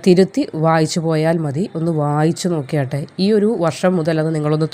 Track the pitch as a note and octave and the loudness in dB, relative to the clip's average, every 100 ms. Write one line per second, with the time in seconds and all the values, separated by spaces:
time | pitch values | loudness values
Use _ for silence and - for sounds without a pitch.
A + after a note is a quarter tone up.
0 | G3 F3 F#3+ - D4 D#3+ D#3+ D#3+ D#3 F3 | 4 4 4 0 -4 -2 0 2 0 -2
1 | D#3+ D#3 D#3+ E3+ D3+ C#3 G#3+ E3 E3 D#3 | -2 0 0 0 -2 -4 -4 -4 -2 0
2 | D3 D3 D#3 E3+ F3+ E3 C3+ D3+ C3+ C#3+ | 0 2 0 0 -2 -4 -2 -4 -2 -4
3 | D3 - F#3+ G#3+ G#3 A#3 E3 - F#3 F#3 | -8 -2 0 2 2 0 -2 0 0 0
4 | D#3 D#3+ D#3 D#3+ D3+ D#3 D#3 | 0 0 0 -2 0 0 0